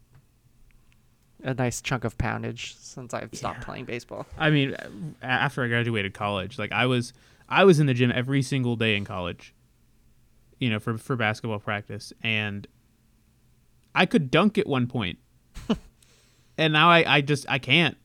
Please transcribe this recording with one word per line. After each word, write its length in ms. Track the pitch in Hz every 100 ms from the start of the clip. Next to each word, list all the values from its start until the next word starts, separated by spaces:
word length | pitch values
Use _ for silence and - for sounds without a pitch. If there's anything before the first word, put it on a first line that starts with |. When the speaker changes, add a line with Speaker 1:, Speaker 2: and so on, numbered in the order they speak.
| _ - _ _ _ _ - _ _ _ _ _ _ _
Speaker 1:
a 100 | -
nice 280 | 123 123 -
chunk 220 | - 135
of 140 | 120 -
poundage 580 | 110 110 113 117 - -
since 360 | - - 123
I've 200 | 120 113
stopped 260 | - 110 85
Speaker 2:
Yeah. 40 | -
Speaker 1:
playing 200 | - 127
baseball. 400 | 120 - 104 - -
Speaker 2:
I 120 | 156
mean, 220 | 151 139 95 - 202 165 -
a-, 40 | 123
after 380 | 127 131 135
I 40 | 123
graduated 460 | 117 117 113 98
college, 440 | - 104 101 92 -
like, 140 | 104
I 140 | 104 127
was, 280 | 123 120 - _ _ -
I 140 | 139 196
was 140 | 151
in 80 | 147
the 60 |
gym 180 | 123 127
every 280 | 120 123 139
single 340 | 127 139 120 117
day 200 | 113 101
in 100 | 98
college, 480 | 98 87 90 - _ _ _ _ _ _ _ _ _ _ -
you 100 | 127
know, 100 | 107
for, 180 | 120 110
for 180 | - 127
basketball 440 | 107 110 117 104
practice, 540 | 107 104 - 107 - -
and 460 | 113 110 107 101 - _ _ _ _ _ _ _ _ _ _ _ _ -
I 100 | 180
could 240 | 226 135
dunk 260 | 160 202 202
at 100 | -
one 200 | 131 120
point. 320 | 127 92 - _ _ _ - -
<laughs> 100 | 233 - _ _ _ _ _ _ -
And 160 | 156
now 180 | 156 165
I, 240 | 170 - 147
I 60 |
just, 240 | 139 147 -
I 80 | 139
can't. 400 | 127 147 160 -